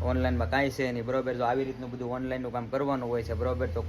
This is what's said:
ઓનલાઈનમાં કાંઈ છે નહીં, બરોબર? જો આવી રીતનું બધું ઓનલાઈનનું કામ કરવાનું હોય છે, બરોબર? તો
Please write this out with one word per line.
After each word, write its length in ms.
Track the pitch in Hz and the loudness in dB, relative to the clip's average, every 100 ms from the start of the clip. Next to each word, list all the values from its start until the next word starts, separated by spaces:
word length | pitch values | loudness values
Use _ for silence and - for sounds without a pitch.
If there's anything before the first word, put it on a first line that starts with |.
ઓનલાઈનમાં 480 | 123 127 127 - 120 | 0 2 2 2 2
કાંઈ 200 | 135 139 | 2 2
છે 220 | 135 131 | 2 -2
નહીં, 140 | 120 113 | -2 0
બરોબર? 280 | 131 127 | 0 0
જો 100 | 123 | 0
આવી 200 | 120 131 | 2 2
રીતનું 260 | 135 123 123 | 0 -2 -6
બધું 220 | 123 120 | -6 -4
ઓનલાઈનનું 400 | 127 127 127 123 | -4 -2 -4 -4
કામ 140 | 120 117 | -4 -2
કરવાનું 420 | 135 139 135 120 | 0 2 0 0
હોય 140 | 120 | 0
છે, 120 | 110 | 0
બરોબર? 320 | 117 123 123 127 | 0 0 0 0
તો 160 | 123 | -2